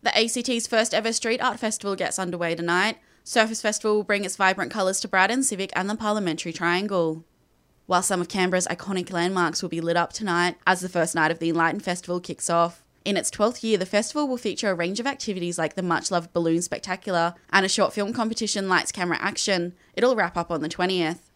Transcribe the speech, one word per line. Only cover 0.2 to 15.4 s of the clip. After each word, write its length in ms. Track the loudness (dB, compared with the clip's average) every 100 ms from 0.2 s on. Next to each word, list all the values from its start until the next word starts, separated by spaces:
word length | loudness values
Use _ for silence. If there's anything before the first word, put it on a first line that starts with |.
| 2
C 160 | 0
T's 240 | -2 -2 0
first 260 | 2 2
ever 200 | 0 0
street 280 | -2 -2 0
art 200 | -2 -2
festival 340 | -4 -4 -4
gets 240 | -2 -2 -2
underway 380 | -4 -2 -2 -2
tonight. 420 | 0 2 2 -2 _ _
Surfers 380 | -4 2 2 2
Festival 320 | -2 -2 2
will 80 | 0
bring 220 | 2 -2
its 100 | -2
vibrant 380 | 2 2 2 -2
colours 260 | 0 0 0
to 80 | 0
Braddon, 380 | 4 4 4
Civic 260 | 0 0 -4 -2
and 120 | -2
the 60 |
Parliamentary 580 | -2 0 0 0 -2 -4
Triangle. 720 | -2 0 0 0 2 0 0 -8 _ _ _ _ _ 0
While 160 | 2
some 180 | 2 0
of 80 | -2
Canberra's 380 | 0 2 2 0
iconic 460 | -4 -4 -4 -4
landmarks 500 | -2 0 2 0 0
will 60 | -4
be 120 | -4
lit 160 | 0 0
up 160 | 0
tonight 440 | -2 -2 2 0 0 0
as 140 | 2
the 80 | 0
first 260 | 0 0
night 160 | 2 2
of 80 | 2
the 100 | 0
Enlighten 300 | 2 2 0
Festival 400 | -4 -6 -4 -6
kicks 320 | -6 -8 0
off. 320 | 2 2 0 _ _
In 120 | -2 0
its 140 | 0
twelfth 320 | 2 0 2
year, 160 | 0 0
the 80 | 2
festival 400 | 0 0 -2 -2
will 120 | -2
feature 320 | -4 -2 -2
a 40 |
range 240 | 0 -2 -2
of 80 | -4
activities 500 | -4 -6 -4